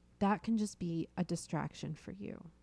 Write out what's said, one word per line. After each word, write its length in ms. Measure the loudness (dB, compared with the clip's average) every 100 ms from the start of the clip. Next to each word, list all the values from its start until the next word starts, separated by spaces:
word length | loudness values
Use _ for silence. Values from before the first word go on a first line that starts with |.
| -16 2
That 240 | 4 4
can 140 | 4 2
just 200 | 2 -2
be 300 | -2 0 -2 -2
a 80 |
distraction 720 | -2 -2 0 -2 -2 -4 -6 -6
for 160 | -10
you. 380 | -10 -8 -10 -12 -20